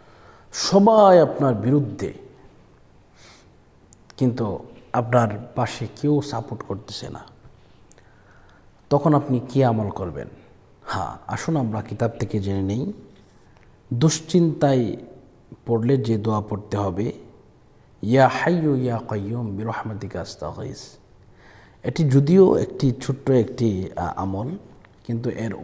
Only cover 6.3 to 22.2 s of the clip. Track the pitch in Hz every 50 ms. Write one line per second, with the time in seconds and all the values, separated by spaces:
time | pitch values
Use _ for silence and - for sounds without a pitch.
6.3 | - 113 113 - 113 110 - - 101 107 - - - - - - - - - -
7.3 | - - - - - _ _ _ _ _ - - - _ - _ _ _ _ _
8.3 | - _ - - - _ _ _ _ _ _ - 143 143 - 160 147 139 - -
9.3 | 127 120 123 - - 135 131 120 110 110 107 98 - - 95 85 71 71 - -
10.3 | - - - - - - _ _ _ _ - - - 98 80 55 - - - -
11.3 | 117 - - 165 160 143 120 110 107 104 101 - 107 - 117 113 - - 107 -
12.3 | - 104 95 98 98 98 95 95 104 123 160 196 208 - - - - _ _ _
13.3 | _ _ _ _ _ _ _ _ _ _ _ - 120 120 160 156 - - - -
14.3 | - 175 170 160 147 - 147 139 135 127 117 98 - - - - - - - -
15.3 | _ _ _ - - - - 117 117 110 113 123 139 131 110 113 113 104 101 110
16.3 | 110 104 104 - 107 95 - - 113 101 101 95 87 98 113 139 - - - -
17.3 | - - _ _ _ _ _ _ _ _ _ _ _ _ - 107 127 135 131 123
18.3 | - - - 165 180 170 156 151 135 127 127 120 117 110 - - 113 101 98 104
19.3 | 117 123 117 104 98 101 107 117 107 - - 110 107 92 104 90 - 90 82 -
20.3 | - - 76 80 - - - 180 196 - - - - - _ _ _ _ _ -
21.3 | - _ - - - - - - _ _ - 127 - - 160 135 131 143